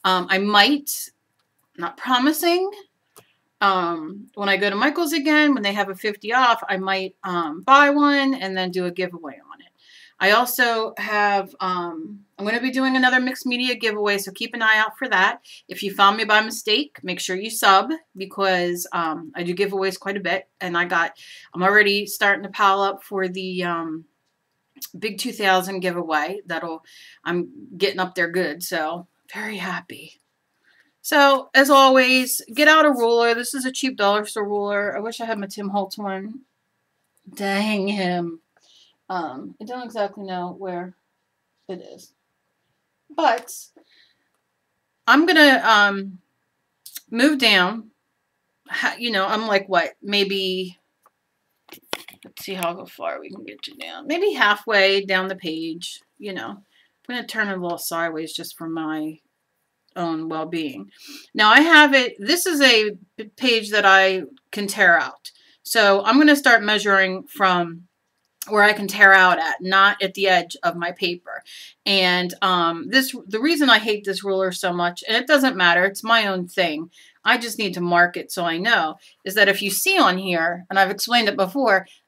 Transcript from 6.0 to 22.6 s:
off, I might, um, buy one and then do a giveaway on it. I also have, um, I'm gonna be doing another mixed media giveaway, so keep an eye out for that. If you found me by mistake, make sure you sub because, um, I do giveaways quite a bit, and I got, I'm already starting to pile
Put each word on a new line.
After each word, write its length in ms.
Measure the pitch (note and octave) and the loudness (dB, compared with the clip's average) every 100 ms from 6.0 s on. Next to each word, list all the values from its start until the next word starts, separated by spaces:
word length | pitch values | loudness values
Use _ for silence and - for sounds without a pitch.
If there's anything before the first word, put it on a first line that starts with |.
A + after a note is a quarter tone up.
| G#3+ G#3 G#3 | -8 -8 -2
off, 300 | B3 B3 A3+ - | 2 2 2 -2
I 100 | F#3+ | -4
might, 380 | F#3+ F#3+ F#3 _ | -2 -4 -6 _
um, 380 | F#3+ F3 D#3+ E3 | -6 -4 -4 -6
buy 280 | F#3+ C#4 C#4+ | 4 6 6
one 440 | D4 C#4+ C#4 C4+ | 4 2 2 0
and 240 | C4 F#3+ F#3+ | -2 -4 -4
then 140 | F#3 | -4
do 140 | F3+ F3+ | -4 -4
a 60 | |
giveaway 480 | F3 F3+ E3+ D#3 A2+ _ | -4 -8 -8 -16 -18 _
on 80 | - | -20
it. 60 | _ _ _ - - _ | _ _ _ -20 -20 _
I 120 | F#3+ | 2
also 640 | G#3+ B3 - A#3+ A3+ A3 - | 2 0 0 0 0 -4 -8
have, 580 | G#3+ G#3 G#3 G3+ F#3+ - | -6 0 0 0 -4 -8
um, 680 | F#3+ F3+ F3 D#3+ F#3 G#3 _ - | -6 -4 -6 -10 -14 -18 _ -8
I'm 60 | G#3 | -4
gonna 140 | A#3 | -2
be 120 | B3+ | -2
doing 240 | C4 C4 C4 | -2 0 2
another 240 | B3+ B3+ | 2 2
mixed 260 | B3+ C4 B3+ | -2 -6 -6
media 300 | B3 B3+ A#3 | -4 -4 -2
giveaway, 420 | A3 G#3+ G#3 G3+ | -4 -2 -2 -2
so 140 | G3 | -6
keep 240 | F#3 A3+ A#3+ | -10 -12 -2
an 80 | |
eye 140 | A3 G#3+ | 2 2
out 200 | A3 - | 0 -4
for 100 | A#3+ | -2
that. 320 | G3 G3+ B3 _ - _ | 2 2 0 _ -20 _
If 160 | F3+ | -10
you 100 | G3+ | -8
found 240 | G3 G3+ G#3+ | 4 4 4
me 60 | |
by 180 | G#3+ G#3+ | 2 2
mistake, 560 | A3 A3+ - A3 D4 - | 2 -8 -2 -2 -4 -12
make 160 | F3+ F3+ | -10 -8
sure 160 | - F#3 | -6 -8
you 160 | A3 | -8
sub 400 | A3+ G#3+ F#3+ A#3 D#4+ _ F#3+ | 0 4 4 2 -8 _ -14
because, 720 | F#3+ - G3 F3+ F3 F3 - | -12 -2 0 0 0 -4 -6
um, 400 | F3 E3 D#3 D#3+ E3+ | -4 -4 -6 -10 -8
I 80 | |
do 100 | F3 | -6
giveaways 460 | F3 G3 G3 F#3+ F#3 | -2 -2 -2 -4 -4
quite 180 | G3 G3+ | -8 -6
a 20 | |
bit, 260 | F#3 F#3+ - _ | -4 -6 -8 _
and 160 | F#3 E3+ | -6 -4
I 100 | F3 | -2
got, 300 | F3 E3 - - - - | -2 -2 -8 -20 -20 -16
I'm 80 | E3+ | -2
already 460 | F#3 G#3 G#3 G3+ G3+ | 4 4 4 2 -4
starting 340 | - G3+ G3 | -2 0 0
to 80 | G3 | -4
pile 320 | G3 | 0